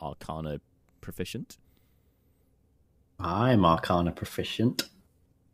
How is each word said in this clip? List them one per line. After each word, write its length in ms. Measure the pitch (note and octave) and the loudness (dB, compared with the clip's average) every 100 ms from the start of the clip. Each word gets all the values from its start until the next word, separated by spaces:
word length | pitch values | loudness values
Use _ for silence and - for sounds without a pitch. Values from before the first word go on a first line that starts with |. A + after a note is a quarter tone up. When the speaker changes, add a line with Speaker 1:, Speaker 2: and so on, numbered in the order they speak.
Speaker 1:
Arcana 580 | D#2 D2 - D#2+ D#2 D2 - _ _ _ | -14 -12 -12 -10 -8 -10 -12 _ _ _
proficient. 580 | - - - A#2+ - - _ _ _ _ _ _ _ _ _ _ _ _ _ _ _ - | -14 -12 -10 -12 -14 -18 _ _ _ _ _ _ _ _ _ _ _ _ _ _ _ -8
Speaker 2:
I'm 440 | E2+ F#2+ B2+ A2 | -2 2 4 6
Arcana 460 | F2 E2 - F2 E2+ | 6 4 2 2 0
proficient. 760 | - - - F2 - A#2 - - _ _ _ _ _ _ | -2 -8 -6 -6 0 0 0 -6 _ _ _ _ _ _